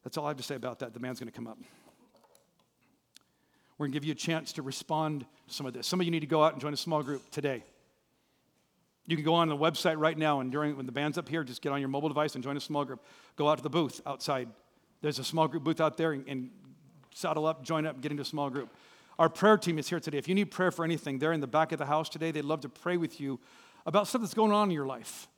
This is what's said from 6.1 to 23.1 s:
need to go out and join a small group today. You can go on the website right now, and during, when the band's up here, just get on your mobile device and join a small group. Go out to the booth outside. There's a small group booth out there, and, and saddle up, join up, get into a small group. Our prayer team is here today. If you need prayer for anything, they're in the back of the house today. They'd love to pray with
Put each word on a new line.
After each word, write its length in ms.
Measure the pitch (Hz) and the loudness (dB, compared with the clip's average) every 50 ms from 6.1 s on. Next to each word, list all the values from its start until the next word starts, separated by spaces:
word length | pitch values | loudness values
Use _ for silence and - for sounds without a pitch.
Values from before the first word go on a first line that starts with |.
need 80 | 165 165 | 0 -2
to 80 | 156 | 0
go 160 | 139 160 156 151 | 2 4 6 6
out 100 | 160 156 | 6 4
and 80 | 143 | 0
join 120 | 131 147 147 | -6 -4 -4
a 40 | |
small 240 | 139 - 175 160 151 | -4 -2 0 0 0
group 260 | 143 127 147 131 - - | 0 -2 -6 -8 -8 -8
today. 320 | - 151 143 143 131 113 - - _ _ _ _ _ _ _ _ _ _ _ _ _ _ _ _ _ _ _ _ _ _ _ _ _ _ _ | -8 -2 -2 -2 -2 -2 -8 -16 _ _ _ _ _ _ _ _ _ _ _ _ _ _ _ _ _ _ _ _ _ _ _ _ _ _ _
You 80 | - 165 | -2 -2
can 100 | 151 147 | 2 4
go 80 | 156 165 | 4 4
on 140 | 170 170 | 6 4
the 100 | 160 151 | 4 2
website 400 | 143 151 165 165 - - 180 160 | 2 2 2 2 2 0 2 2
right 180 | 156 151 160 165 | 4 2 2 2
now, 260 | 156 156 151 147 139 | 4 2 2 2 2
and 100 | 131 127 | 0 -2
during, 260 | 127 147 151 147 147 | -2 0 0 0 -2
when 80 | 135 131 | -4 -8
the 60 | 127 | -6
band's 260 | 120 139 143 151 143 | -4 -2 -2 0 -2
up 100 | 175 156 | -4 -4
here, 160 | 123 147 165 151 | -2 -4 -4 -4
just 200 | 127 123 - - | -4 -8 -6 -4
get 80 | 147 | -2
on 80 | 139 139 | -2 0
your 100 | 139 135 | -2 -2
mobile 200 | 135 139 147 160 | -2 0 -2 0
device 260 | 143 151 151 151 - | 0 0 0 0 -2
and 80 | 131 123 | -6 -6
join 120 | 139 143 | -6 -6
a 60 | 143 | -6
small 240 | - - 151 147 143 | -6 -2 -2 -2 -2
group. 180 | 127 131 120 - - - - - - _ | -2 -6 -14 -14 -20 -20 -20 -20 -20 _
Go 140 | - 147 147 | 2 4 4
out 80 | 156 | 4
to 60 | 151 143 | 2 0
the 60 | 151 | 0
booth 280 | 131 170 160 127 - - - | 0 2 0 0 -2 -8 -8
outside. 420 | 143 139 131 - - 143 131 123 117 107 _ _ _ _ _ _ _ _ _ | -8 -8 -6 -2 -2 -2 -2 -2 -6 -12 _ _ _ _ _ _ _ _ _
There's 160 | - 151 143 | -4 -4 -4
a 60 | 143 131 | -2 -6
small 240 | - 156 165 160 | -2 2 2 2
group 160 | 151 160 165 135 | 2 2 -2 0
booth 180 | 160 156 156 | 0 2 2
out 160 | 160 151 147 | 2 2 2
there, 140 | - 160 160 | 0 -2 0
and, 160 | 151 135 135 | -2 -4 -6
and 240 | 135 139 131 127 127 107 - - - - - - - _ - - _ | -8 -8 -8 -8 -10 -12 -20 -20 -20 -20 -20 -20 -20 _ -20 -20 _
saddle 360 | - - - 170 156 151 151 | -12 -6 -2 0 0 2 2
up, 160 | 156 160 143 135 | 0 0 0 -4
join 240 | - 165 156 151 | -2 0 0 0
up, 140 | 160 143 131 | -2 -4 -6
get 100 | 139 151 | -6 -6
into 100 | 147 143 | -4 -4
a 40 | 135 | -6
small 260 | - - 147 143 139 | -4 -2 -2 -2 -2
group. 180 | 123 139 123 110 - - - - - - - _ - | -2 -4 -6 -6 -12 -20 -20 -20 -20 -20 -20 _ 2
Our 120 | - 165 156 | 4 4 4
prayer 280 | - - 185 214 214 | 4 6 8 8 8
team 220 | 208 - 175 165 160 | 8 6 0 -2 -2
is 100 | 170 - | -2 -2
here 100 | 175 165 | -4 -2
today. 200 | - 160 147 143 | -2 -2 -4 -2
If 80 | 123 | 0
you 80 | 151 185 | 2 4
need 160 | 202 202 - | 4 2 2
prayer 180 | - - 185 180 | 2 2 2 2
for 160 | 170 - 170 | 2 2 0
anything, 320 | 160 170 139 - 151 135 | 0 0 -2 -2 -4 -2
they're 160 | 127 147 156 165 | 0 2 2 2
in 80 | 156 | 2
the 60 | 143 | 0
back 240 | 123 - 151 160 156 | 2 4 4 4 4
of 80 | 165 139 | 2 -4
the 80 | 147 | 0
house 200 | 139 151 156 160 | 0 0 0 0
today. 220 | - - 165 160 165 | -2 -6 -4 -4 -2
They'd 160 | 151 151 143 | -2 -2 -2
love 160 | 143 156 151 | -2 -2 -2
to 80 | 131 131 | -4 -12
pray 280 | - - - 175 180 | -14 -6 -2 0 0
with 220 | 175 165 151 | 0 0 -2